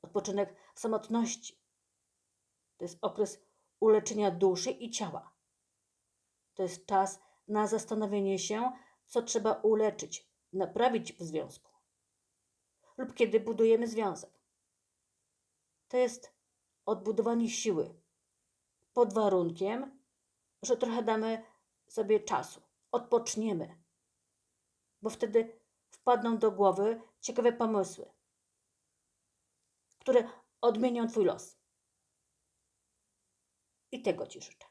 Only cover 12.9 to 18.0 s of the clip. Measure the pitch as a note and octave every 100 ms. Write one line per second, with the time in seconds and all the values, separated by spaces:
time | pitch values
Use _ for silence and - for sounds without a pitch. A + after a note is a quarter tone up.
12.9 | - B3+ - A#3 G#3+ G#3 A#3 A3+ A3+ A#3
13.9 | A3 G#3 D3+ - _ _ _ _ _ _
14.9 | _ _ _ _ _ _ _ _ _ _
15.9 | B3+ B3 A#3+ - _ _ _ _ _ -
16.9 | G#3+ G3 A3 A3+ A#3 A#3 - A3 E3+ -
17.9 | -